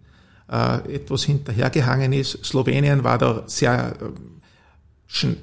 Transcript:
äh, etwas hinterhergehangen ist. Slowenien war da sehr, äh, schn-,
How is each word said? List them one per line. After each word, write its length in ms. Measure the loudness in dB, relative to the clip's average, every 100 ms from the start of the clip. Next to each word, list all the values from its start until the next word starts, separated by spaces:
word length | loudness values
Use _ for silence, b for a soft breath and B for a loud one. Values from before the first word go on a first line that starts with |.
| b b b b -6
äh, 440 | -2 0 0 -4 -8
etwas 260 | -6 -2
hinterhergehangen 880 | 0 -2 -2 -2 0 2 2 2 2
ist. 320 | 0 -2 -6
Slowenien 600 | -2 0 2 2 4 4
war 120 | 4 2
da 280 | 2 0 -4
sehr, 480 | 0 2 2 -2 -6
äh, 40 | -10 -12 -16 -20 b b b b _ _ _
schn-, 300 | -2 -2 -2